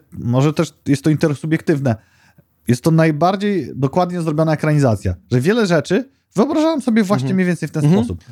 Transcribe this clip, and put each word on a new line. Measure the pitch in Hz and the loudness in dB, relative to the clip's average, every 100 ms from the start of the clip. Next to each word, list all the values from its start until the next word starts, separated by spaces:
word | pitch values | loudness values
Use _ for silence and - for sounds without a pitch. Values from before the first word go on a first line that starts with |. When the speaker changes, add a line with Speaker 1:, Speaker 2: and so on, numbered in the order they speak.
| _ | _
Speaker 1:
może | 82 113 123 147 | -10 -4 0 0
też | 147 165 - - | 0 -4 -4 -4
jest | 139 | -2
to | 160 | 0
intersubiektywne, | 151 160 143 156 156 - 147 135 110 _ _ _ _ _ _ - | 0 -2 -4 -4 -4 -2 -2 -2 -4 _ _ _ _ _ _ -2
jest | 120 | -2
to | 165 | 2
najbardziej | 160 160 151 170 196 208 190 123 - | 2 2 2 0 0 -2 -2 -4 -4
dokładnie | 135 180 180 175 | -2 0 -2 -2
zrobiona | 160 151 160 | -2 0 0
ekranizacja, | 151 151 147 135 104 101 87 - | 0 0 2 2 0 -2 -6 -2
że | 123 | 0
wiele | 143 233 202 | 2 2 2
rzeczy | 165 - 196 - _ _ - | 0 0 -2 -4 _ _ -2
wyobrażałem | 277 311 311 320 | 0 0 0 0
sobie | 247 226 | 0 0
właśnie | 190 196 135 | 0 0 0
Speaker 2:
Mhm. | 190 | 0
Speaker 1:
mniej | 180 | 0
więcej | 170 156 | -2 -4
w | |
ten | 160 147 | 0 2
Speaker 2:
Mhm. | 190 | 2
Speaker 1:
sposób. | 233 90 - | 0 -6 -14